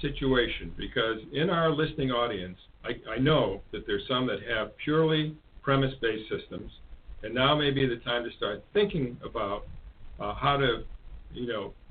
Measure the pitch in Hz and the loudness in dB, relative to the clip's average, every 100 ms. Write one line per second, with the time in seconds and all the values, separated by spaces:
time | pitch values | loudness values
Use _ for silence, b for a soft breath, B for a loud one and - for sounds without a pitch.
0 | 143 - 135 127 107 - 87 - 101 123 | -4 -2 2 4 2 -2 -8 -8 -4 0
1 | 113 110 - 139 175 165 165 147 156 - | 0 -2 -4 -2 2 4 2 2 0 0
2 | 131 120 120 98 90 92 - - 117 120 | 0 2 0 -2 -6 -12 -20 -12 -8 -8
3 | 110 117 139 147 104 101 - 104 - 101 | -6 2 4 6 4 -2 -8 -10 -2 -2
4 | - 127 127 101 113 110 104 - 147 156 | 0 0 0 -2 -2 -2 -2 -6 0 4
5 | 160 156 151 156 - - - 135 131 - | 4 4 0 -6 -18 -8 2 4 4 0
6 | 117 107 - 98 - 92 - - - - | -2 -2 -4 -6 -6 -10 -12 -16 -18 -16
7 | - - 110 123 135 151 143 135 127 117 | -14 -10 -4 4 6 6 4 4 2 2
8 | 123 120 117 - 101 104 - 208 208 165 | -2 -2 -2 -4 -4 -4 -2 2 2 2
9 | 123 123 110 113 101 104 - - - - | -2 -4 -8 -4 -2 -4 -6 -12 -14 -14
10 | - - 101 101 143 139 131 113 - - | -14 -8 -6 0 2 4 2 0 -4 -12
11 | - - - 120 120 107 101 - - | -14 -14 -12 -8 -6 -4 -8 -12 -12